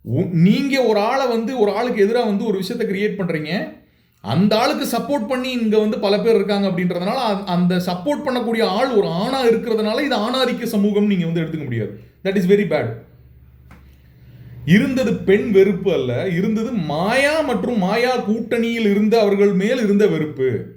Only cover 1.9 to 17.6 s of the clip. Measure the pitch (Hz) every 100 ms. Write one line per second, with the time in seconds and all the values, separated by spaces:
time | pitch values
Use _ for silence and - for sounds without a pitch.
1.9 | 214 202 240 220 196 220 196 190 240 -
2.9 | 190 208 190 175 160 151 196 311 - _
3.9 | _ _ _ 98 123 208 214 254 285 247
4.9 | 233 247 285 214 254 254 247 220 202 214
5.9 | 233 196 208 226 214 196 202 196 175 180
6.9 | 175 185 262 233 196 196 175 180 180 180
7.9 | 180 294 294 294 247 226 226 185 196 269
8.9 | 226 170 170 233 269 240 226 240 214 214
9.9 | 240 285 233 220 254 240 226 233 208 202
10.9 | 202 208 190 165 165 156 156 131 113 101
11.9 | - - _ 190 196 180 202 180 151 117
12.9 | - - - - - - - - - -
13.9 | - - - - - - - 139 202 269
14.9 | 262 214 - - 208 247 190 196 170 170
15.9 | 151 127 120 190 170 214 220 226 233 151
16.9 | 147 190 262 285 320 285 214